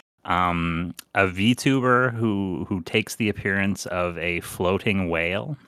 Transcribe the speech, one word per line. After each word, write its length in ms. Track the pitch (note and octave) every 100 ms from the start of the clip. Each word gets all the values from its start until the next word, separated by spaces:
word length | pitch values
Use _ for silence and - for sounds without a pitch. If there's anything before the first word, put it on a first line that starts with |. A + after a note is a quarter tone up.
| _ _ F2
Um, 680 | F2+ F2+ F2 E2+ E2 F2 - - G2+
a 120 | F#2+
V 280 | F#2 A2 B2
tuber 560 | C#3+ C3+ B2+ B2 B2+
who, 540 | A2+ A2+ G2 G2 E2+ F#2+
who 120 | G2
takes 340 | E2+ A2 G#2+ -
the 140 | G#2+
appearance 580 | G2+ G#2 G2 G2 F#2 -
of 300 | F2+ F2 E2+
a 220 | E2+ F2
floating 680 | - - F2+ G2 A2+ G2 F2
whale. 480 | E2 E2+ G2 C3 D3